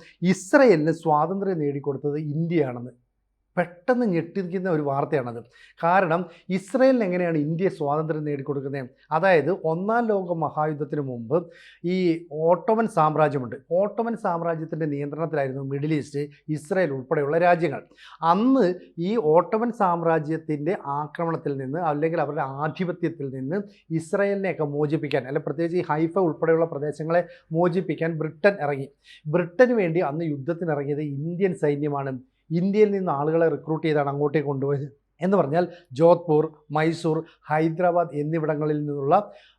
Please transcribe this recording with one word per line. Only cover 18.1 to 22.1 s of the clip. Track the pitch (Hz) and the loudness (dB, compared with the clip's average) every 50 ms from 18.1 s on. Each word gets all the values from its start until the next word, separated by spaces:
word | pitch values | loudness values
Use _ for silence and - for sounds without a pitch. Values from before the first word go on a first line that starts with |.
| - - | -14 -2
അന്ന് | 156 165 170 190 220 254 269 269 254 - 180 175 - - _ - | 2 2 4 4 4 4 4 4 4 2 2 -2 -8 -16 _ -6
ഈ | 165 185 220 | -4 -2 0
ഓട്ടോമൻ | 240 175 151 156 170 175 - - 220 220 240 | 0 2 4 4 4 4 4 0 -2 0 -2
സാമ്രാജ്യത്തിൻ്റെ | 220 - 208 185 180 170 170 165 160 160 151 143 160 160 160 - 151 147 147 156 202 - - | -2 0 0 0 2 2 2 2 2 2 0 -2 -4 -6 -4 -4 -6 -4 -2 -2 -4 -4 -4
ആക്രമണത്തിൽ | 139 139 143 151 147 151 - 170 165 160 151 160 151 143 135 | -6 -6 -4 -6 -8 -6 -6 -4 -4 -4 -4 -4 -4 -4 -4
നിന്ന്, | 135 127 135 165 | -4 -6 -4 -2
അല്ലെങ്കിൽ | 180 160 147 147 147 165 | -2 -2 0 0 0 0